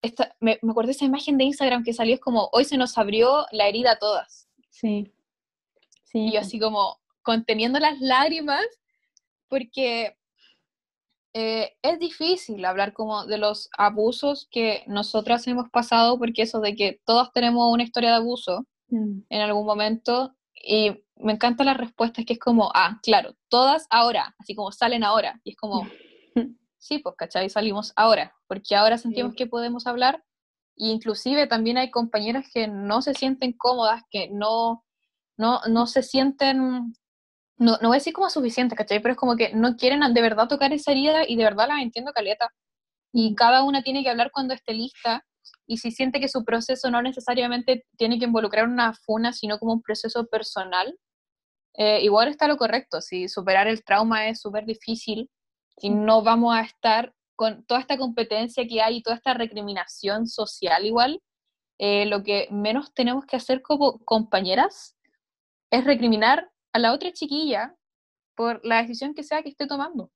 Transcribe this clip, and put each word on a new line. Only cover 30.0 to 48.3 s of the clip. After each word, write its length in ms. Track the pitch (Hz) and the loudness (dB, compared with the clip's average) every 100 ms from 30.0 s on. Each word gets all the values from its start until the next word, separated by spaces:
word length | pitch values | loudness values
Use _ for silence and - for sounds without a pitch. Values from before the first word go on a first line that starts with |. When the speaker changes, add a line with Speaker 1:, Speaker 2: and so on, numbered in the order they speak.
| 254 311 _ _ _ _ _ _ | 2 0 _ _ _ _ _ _
Speaker 1:
e 100 | - | -4
inclusive 580 | 220 220 214 254 285 285 | -4 -2 -4 0 0 2
también 320 | 233 220 247 | 0 0 0
hay 120 | 254 | -2
compañeras 540 | 247 233 220 208 247 269 | -2 -2 -2 -2 -4 -4
que 140 | 240 220 | -4 -4
no 340 | 202 202 220 | -4 -2 -2
se 120 | 262 | 0
sienten 380 | 269 269 262 262 | -2 -2 -2 -4
cómodas, 500 | 240 247 247 220 226 _ | -2 -2 2 0 0 _
que 180 | 208 185 | -8 -8
no, 520 | 202 208 226 233 226 _ _ _ _ _ - | -4 -2 0 0 -4 _ _ _ _ _ -4
no, 220 | 226 247 - | 0 0 0
no 180 | 226 233 | 0 2
se 160 | 269 | 0
sienten, 880 | 247 269 269 269 269 262 262 254 233 233 _ _ _ _ _ _ | 0 2 2 2 0 0 0 -2 -6 -12 _ _ _ _ _ _
no, 200 | 233 226 | 2 4
no 60 | 226 | 4
voy 80 | 254 | 2
a 40 | |
decir 120 | 285 | 2
como 140 | 320 381 | -2 -2
suficientes, 460 | 320 247 233 247 226 | 0 -2 0 -2 -2
¿cachai? 240 | 214 208 | -2 0
Pero 120 | 226 | 0
es 60 | 254 | 0
como 180 | 254 233 | 0 2
que 160 | 226 | 0
no 220 | 220 233 240 | 2 0 2
quieren 240 | 254 277 285 | 0 2 2
de 80 | 240 | 4
verdad 260 | 233 214 233 | 2 2 0
tocar 240 | 285 277 | 2 0
esa 180 | 294 294 | 0 0
herida, 300 | 277 285 311 320 | 2 2 2 2
y 80 | 233 | 2
de 80 | |
verdad 240 | 220 202 233 | 2 2 0
las 120 | 294 | 0
entiendo 300 | 247 233 262 | -4 -6 -6
caleta. 380 | 277 202 214 233 _ _ _ _ _ _ | -4 -4 -4 -4 _ _ _ _ _ _
Y 200 | 240 220 | 0 0
Speaker 2:
Mm. 20 | 208 | 4
Speaker 1:
cada 260 | 233 254 | 6 6
una 180 | 269 277 | 4 0
tiene 200 | 262 269 | -2 -2
que 80 | 262 | -2
hablar 200 | 233 247 | 0 -2
cuando 220 | - 262 | -2 -4
esté 200 | 254 - | -6 -8
lista, 500 | 220 240 - 233 226 _ _ - _ _ | -8 -8 -6 -4 -4 _ _ -20 _ _
y 120 | 226 | -8
si 120 | 240 | -6
siente 280 | 226 262 277 | -4 -2 0
que 80 | 269 | -2
su 160 | 262 | -4
proceso 460 | 233 233 226 254 262 | -2 -4 -2 -4 0
no 100 | 240 | -2
necesariamente 800 | 247 262 247 247 247 240 247 254 _ _ | -2 -6 -4 -2 -2 -2 0 -2 _ _
tiene 220 | 226 240 | -2 0
que 60 | |
involucrar 400 | 240 | 0